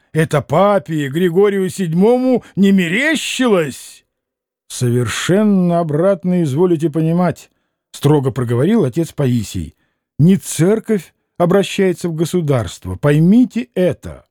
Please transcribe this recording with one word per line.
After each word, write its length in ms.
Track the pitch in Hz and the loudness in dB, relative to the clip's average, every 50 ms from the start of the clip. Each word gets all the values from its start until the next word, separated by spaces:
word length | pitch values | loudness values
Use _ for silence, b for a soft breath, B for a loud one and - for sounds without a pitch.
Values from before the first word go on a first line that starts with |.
| _ _ | _ _
Это 300 | - 156 160 - - 147 | -2 -2 0 0 0 -2
папе 680 | - - 139 165 190 202 208 196 196 - 160 151 143 135 | -2 0 2 2 2 4 2 0 -2 -4 -4 -4 -4 -4
Григорию 600 | 131 165 185 180 165 185 202 208 196 196 190 185 | -2 -2 -2 0 2 2 2 2 2 0 -2 -4
седьмому 720 | - - 190 165 160 175 190 220 247 254 254 254 254 233 B B B | -4 -4 -4 -2 0 2 2 4 2 2 2 0 0 -2 B B B
не 160 | - 196 196 | 2 2 4
мерещилось". 1300 | 196 190 180 165 170 226 277 311 320 233 - - - - 262 240 202 180 160 139 117 - - - - - _ _ _ _ _ _ _ _ _ _ _ _ _ - | 4 2 2 0 -2 -2 0 -2 -2 -2 -4 -6 -4 -2 0 2 2 0 0 -2 -6 -12 -16 -20 -20 -20 _ _ _ _ _ _ _ _ _ _ _ _ _ -16
"Совершенно 1080 | - - 127 120 117 123 123 107 - - - - 170 202 220 214 202 190 180 175 170 | -8 -4 -2 -2 0 0 -2 -4 -4 -6 -4 -2 0 2 2 2 2 2 2 0 0
обратно 640 | 170 170 156 147 151 170 196 202 - - 185 180 180 | 0 -2 -2 -2 0 0 0 0 0 -2 -2 -2 0
изволите 480 | 170 143 127 147 185 185 170 156 160 165 | 0 0 0 0 0 2 0 0 -2 -2
понимать", — 600 | 139 165 160 160 170 175 180 170 - - - _ _ _ _ _ _ _ _ _ | -2 -2 -2 0 0 0 0 -2 -4 -6 -12 _ _ _ _ _ _ _ _ _
строго 400 | - - - 139 151 147 131 135 | -8 -2 0 2 2 2 0 -2
проговорил 540 | 120 123 123 113 120 117 135 175 226 233 170 | -2 -4 -2 -2 0 0 2 2 2 2 0
отец 260 | 127 113 165 165 - | 0 -2 -4 -4 -4
Паисий. 640 | - - 147 127 123 120 101 - - 95 80 76 - _ _ _ _ _ _ _ _ | -4 -2 -2 0 0 -2 -2 -4 -6 -8 -8 -10 -12 _ _ _ _ _ _ _ _
"Не 200 | - 143 175 196 | 2 4 4 4
церковь 760 | 180 - - - - 156 185 214 220 - - 220 196 - - _ _ _ _ _ | 2 0 -4 -4 0 0 0 0 0 0 -2 -2 -2 -4 -8 _ _ _ _ _
обращается 720 | - 170 165 185 202 190 - - - 196 190 175 - - 175 | -2 0 2 2 2 0 0 -2 0 0 0 -2 -2 -6 -6
в 60 | 160 | -4
государство, 800 | 156 170 - - 180 165 143 143 120 107 92 - - - 92 92 | -4 -4 -2 -2 -2 -2 0 -2 -2 -2 -6 -10 -12 -12 -10 -6
поймите 720 | - - 147 147 151 160 175 208 240 254 - - 220 254 - _ | -2 0 2 4 4 4 6 6 4 4 2 0 -6 -8 -6 _
это. 500 | - 180 175 135 - - 90 71 - _ _ | -2 -2 -2 -2 -4 -10 -16 -16 -18 _ _